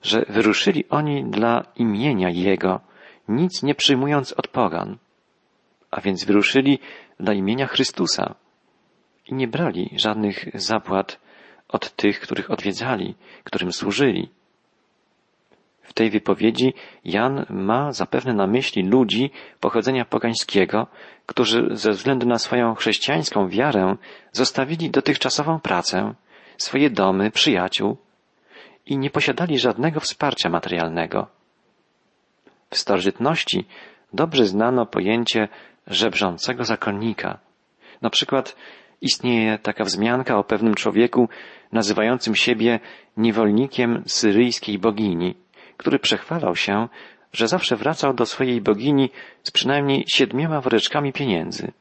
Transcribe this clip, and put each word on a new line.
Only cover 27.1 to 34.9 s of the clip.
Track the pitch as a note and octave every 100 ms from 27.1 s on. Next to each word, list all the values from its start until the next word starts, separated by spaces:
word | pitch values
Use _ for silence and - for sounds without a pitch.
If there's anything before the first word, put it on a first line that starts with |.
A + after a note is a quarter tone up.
| F#2+ G#2
przyjaciół | - D#3 G2 F#2 - G2+ - _ _ _ _ _ - - _ -
i | C#3
nie | C#3
posiadali | D3+ D3 A#2+ F3 C#3
żadnego | A#2+ A2+ D3+ D3+
wsparcia | - - C#3+ - -
materialnego. | - F#2+ F2+ E2 E2+ E2 G1+ - _ _ _ _ _ _ _ _ _ _ _ _ _ _
W | -
starożytności | - G2 F#2+ - B2 D#3+ - - - - - _ _
dobrze | F#2+ E3 D3 G#2+
znano | G2 A#2 B2+
pojęcie | A2+